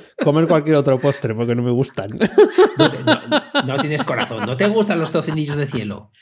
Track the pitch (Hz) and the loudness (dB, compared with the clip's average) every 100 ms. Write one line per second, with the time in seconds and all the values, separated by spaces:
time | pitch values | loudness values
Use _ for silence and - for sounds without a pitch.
0 | - - 190 156 165 160 151 147 139 123 | -18 -2 0 2 2 2 4 2 2 2
1 | 143 - 113 110 120 120 123 123 135 - | 0 -2 -4 -4 -2 -2 0 0 -2 -6
2 | 101 - 220 - 415 359 415 - 311 - | -10 -4 2 4 4 6 2 4 0 2
3 | 277 - - 302 - 285 131 135 147 147 | 0 0 0 -2 0 -4 -2 -4 -2 -4
4 | - 123 - 113 123 131 208 220 208 170 | -2 -4 -4 -6 -6 0 2 2 0 0
5 | 160 165 156 156 147 147 139 120 104 98 | 0 -2 -2 -4 -4 -4 -4 -4 -6 -10
6 | - _ | -16 _